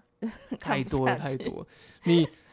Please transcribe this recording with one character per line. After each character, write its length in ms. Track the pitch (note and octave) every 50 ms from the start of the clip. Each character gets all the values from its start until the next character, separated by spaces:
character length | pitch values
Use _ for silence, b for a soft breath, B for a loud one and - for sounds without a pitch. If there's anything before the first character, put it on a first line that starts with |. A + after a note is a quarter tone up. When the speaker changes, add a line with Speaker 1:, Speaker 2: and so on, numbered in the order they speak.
| _ _ _ _
Speaker 1:
<laughs> 400 | - A3+ - - - - - -
Speaker 2:
太 240 | - - - C#3 C3
多 220 | - - C#3 C3
了， 100 | B2 F#2+
Speaker 1:
看 20 | -
不 60 | D3+
下 60 | C#3+
去。 80 | C3+ C3
Speaker 2:
太 120 | - -
多 100 | - -
了。 60 | - b b b b b b b -
你， 240 | F3+ E3+ E3+ D#3+ D3 b b b b